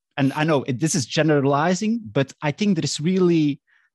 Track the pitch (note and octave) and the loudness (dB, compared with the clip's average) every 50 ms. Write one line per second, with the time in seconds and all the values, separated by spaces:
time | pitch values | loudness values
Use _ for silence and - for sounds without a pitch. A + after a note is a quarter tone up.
0 | _ _ _ - C#3 C3+ - D3+ D3+ D#3+ D#3+ C#3 - - C3+ A2 C#3+ D#3+ - F3 | _ _ _ -2 -2 -2 0 0 0 2 2 0 0 -2 -4 -2 -2 -2 0 -2
1 | B2 - - D#3+ D3+ D#3+ D3+ C#3+ C3+ C#3 C#3+ C#3 D3+ F3 F#3 F3+ A3 G#3+ A3+ A#3+ | -4 -2 -2 0 2 2 2 2 2 2 0 2 2 0 0 0 -2 -4 -4 -4
2 | G#3+ A2+ G2+ C#3+ C3+ C3+ - _ - D3+ C#3 - G#3+ G#3 G3 D#3+ D#3 C#3+ - - | -6 -4 -2 -2 -2 -2 -4 _ -4 -4 -2 -2 0 0 0 0 -2 -4 -6 -4
3 | D3+ E3+ F#3 F#3+ F#3 F3 E3+ D#3+ D#3 D3 C#3 C3 _ _ _ _ _ _ _ | -2 0 2 2 2 4 4 2 2 0 -2 -4 _ _ _ _ _ _ _